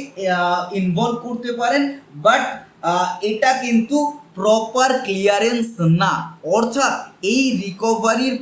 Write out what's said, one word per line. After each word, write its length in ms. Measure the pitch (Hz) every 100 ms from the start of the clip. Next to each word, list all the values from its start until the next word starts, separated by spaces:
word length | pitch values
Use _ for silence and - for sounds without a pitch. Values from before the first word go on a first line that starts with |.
| - 185 185
আহ, 460 | 180 175 180 180 196
ইনভলভ 400 | 185 170 240 233 240
করতে 240 | 233 240
পারেন, 300 | 233 240 285 277 - - 143
but, 180 | 202 262 226 - - -
আহ, 360 | 165 180 180 -
এটা 300 | 208 220 262
কিন্তু 640 | 262 247 226 226 294 294 294 -
প্রপার 640 | 180 208 220 226 254 262 254
ক্লিয়ারেন্স 640 | 196 190 202 202 226 240 220 -
না। 320 | 165 170 190 135 - -
অর্থাৎ 480 | 151 208 233 254 247 - - -
এই 400 | 190 254 262 185
রিকভারির 760 | 196 180 226 226 220 233 262 247